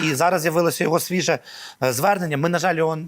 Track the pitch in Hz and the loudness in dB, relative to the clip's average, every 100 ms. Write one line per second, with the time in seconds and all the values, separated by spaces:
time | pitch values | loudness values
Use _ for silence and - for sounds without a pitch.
0 | 156 131 170 180 160 160 170 - 170 165 | -2 2 2 2 2 2 0 0 0 0
1 | - 180 156 143 - - - - 127 120 | 0 -2 0 -2 -4 -18 -18 -2 -2 2
2 | 190 202 170 143 165 170 180 160 160 160 | 2 2 0 0 0 0 0 0 0 -2